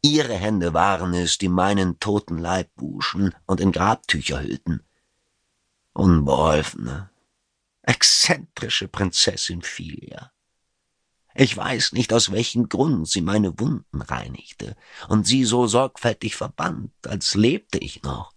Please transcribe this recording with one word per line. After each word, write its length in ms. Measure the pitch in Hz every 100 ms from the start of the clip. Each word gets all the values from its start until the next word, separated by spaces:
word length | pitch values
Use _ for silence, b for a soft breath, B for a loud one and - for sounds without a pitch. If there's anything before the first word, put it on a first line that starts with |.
Ihre 320 | 151 151 131
Hände 400 | 101 101 107 85
waren 400 | 80 95 95 90
es, 240 | 87 85 -
die 100 | 95
meinen 500 | 90 95 101 92 80
toten 400 | 104 104 - 82
Leib 320 | 85 92 80 _
wuschen 580 | 69 92 - 90 98 - -
und 140 | 95
in 120 | 98
Grabtücher 720 | 85 98 113 - 76 - 67
hüllten. 420 | 71 - - 82 _ _ _ _ _ _ _ _ _ _ _
Unbeholfene, 1160 | - 95 82 71 67 80 76 73 - 58 71 98 _ _ _ _ _ _ _
exzentrische 1040 | - - - - - 151 - - 110 - 98
Prinzessin 760 | - 95 - - 95 - 87
Filia. 680 | - - 82 - - - - _ _ _ _ _ _ _ _ _ _
Ich 220 | - 131 -
weiß 360 | - 117 -
nicht, 200 | - 117
aus 180 | 117 110
welchem 380 | 110 120 120 117
Grund 400 | - 151 120 80
sie 120 | 98
meine 380 | 85 104 98 78
Wunden 440 | 127 139 - 69
reinigte 760 | 57 60 62 64 - - - - B B B
und 180 | 107 98
sie 180 | 131
so 220 | 123 120 120
sorgfältig 720 | 113 131 - 120 107 110 -
verband, 560 | - - 80 82 - _ -
als 280 | 98 -
lebte 440 | 101 110 196 _ -
ich 240 | 71 -
noch. 300 | 69 67 -